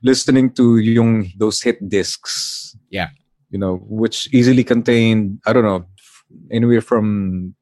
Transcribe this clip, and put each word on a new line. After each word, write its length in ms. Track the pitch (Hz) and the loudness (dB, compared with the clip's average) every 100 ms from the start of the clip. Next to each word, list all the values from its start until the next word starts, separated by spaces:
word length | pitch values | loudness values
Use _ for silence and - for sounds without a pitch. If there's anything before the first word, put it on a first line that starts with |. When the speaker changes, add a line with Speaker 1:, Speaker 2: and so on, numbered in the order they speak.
Speaker 1:
listening 480 | 117 131 - 131 131 | 2 0 2 2 2
to 240 | - 123 117 | 2 4 4
yung, 540 | 110 117 113 113 95 92 | 2 2 2 2 -2 -4
those 240 | 107 104 | -2 -2
hit 160 | 123 117 98 | -4 -4 -2
discs. 880 | 98 90 - - - - - - - _ | -2 -4 -8 -10 -10 -10 -12 -16 -20 _
Speaker 2:
Yeah. 200 | 98 85 _ _ _ _ | -8 -8 _ _ _ _
Speaker 1:
You 100 | 98 | -6
know, 200 | 98 92 98 | -4 -6 -8
which 400 | 107 113 - - | -4 -4 -4 -2
easily 300 | 131 120 127 | 2 4 2
contained, 760 | 123 120 117 117 113 110 104 98 - | 2 0 2 2 2 2 -2 -6 0
I 80 | |
don't 100 | 120 | 2
know, 220 | 110 95 90 98 _ - _ - - | 2 0 -6 _ _ -20 _ -20 -8
anywhere 300 | 117 117 117 | -2 2 2
from 720 | 110 117 107 104 98 92 92 - | 2 -2 0 -2 -4 -6 -8 -14